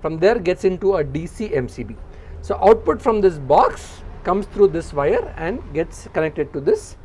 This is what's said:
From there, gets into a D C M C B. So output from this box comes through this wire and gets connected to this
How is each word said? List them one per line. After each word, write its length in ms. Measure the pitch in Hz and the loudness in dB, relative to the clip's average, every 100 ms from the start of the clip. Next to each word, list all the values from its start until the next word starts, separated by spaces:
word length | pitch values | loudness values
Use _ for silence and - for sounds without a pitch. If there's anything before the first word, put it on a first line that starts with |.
From 180 | 160 160 | -6 2
there, 200 | 185 240 | 2 2
gets 260 | 175 180 | 0 0
into 320 | 190 185 196 190 | 0 0 0 0
a 80 | |
D 220 | 147 143 175 | -2 -4 -8
C 280 | - 208 | -8 -4
M 140 | 151 123 | -2 -4
C 160 | - | -8
B. 120 | 120 113 - - - - | -12 -12 -16 -18 -16 -14
So 160 | - 208 | -6 2
output 400 | 190 220 - 220 | 4 4 2 -2
from 200 | 262 214 | 0 4
this 180 | 190 156 | 4 4
box 640 | 131 156 508 - - - - - | 4 4 4 0 -14 -16 -16 -10
comes 220 | - 190 - | -2 -2 -2
through 220 | 202 196 | 2 2
this 240 | 160 160 | 2 -4
wire 400 | 147 143 233 - - | -2 0 0 -2 -8
and 260 | 160 233 - | -6 -6 -8
gets 360 | 143 170 - - | -6 -6 -8 -8
connected 400 | - 160 156 143 | -4 -4 -4 -6
to 80 | 147 | -2
this 360 | 143 427 - - | 0 0 -2 -20